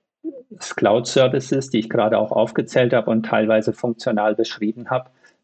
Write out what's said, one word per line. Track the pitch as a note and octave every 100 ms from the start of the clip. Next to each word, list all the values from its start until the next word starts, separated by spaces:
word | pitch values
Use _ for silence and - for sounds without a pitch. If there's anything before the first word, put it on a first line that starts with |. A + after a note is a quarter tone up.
| _ _ D#4+ B4 - -
Cloud-Services, | - - G#2+ A2+ B2 C#3 B2+ C3 - C#3 C3+
die | A2
ich | A2
gerade | A#2 G#2+ G#2+
auch | G#2+
aufgezählt | G#2+ A2+ - A#2 C3 B2
habe | B2 A2+
und | A2+
teilweise | A2 A2+ A2 A2 A2+
funktional | - A#2+ A#2 - G#2 G#2+
beschrieben | G#2 A2+ - G#2+ A#2+ A#2
habe, | B2+ - _ _ _